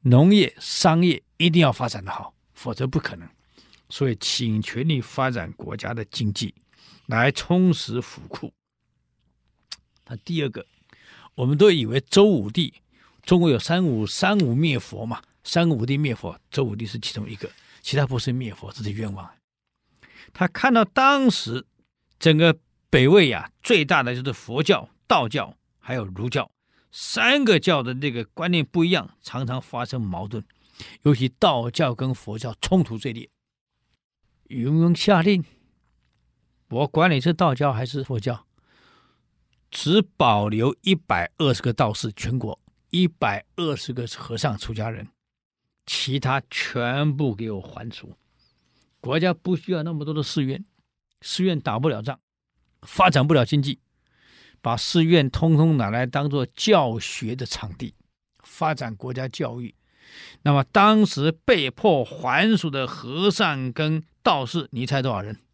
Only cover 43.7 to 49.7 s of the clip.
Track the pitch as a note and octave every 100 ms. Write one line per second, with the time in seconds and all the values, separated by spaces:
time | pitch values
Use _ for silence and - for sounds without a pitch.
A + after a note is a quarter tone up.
43.7 | C#3 - B2 A#2 - - A#2 D3+ G#2 -
44.7 | A2 A2 A2+ - _ _ _ _ _ _
45.7 | _ - - - C3+ C3 C3+ - - -
46.7 | B2 A#2+ C3+ D3+ C#3 C#3+ G2+ A2+ G2+ -
47.7 | - A2+ - - - _ _ _ _ _
48.7 | _ _ _ A#2+ D#3 F3+ E3+ F3+ F#3 -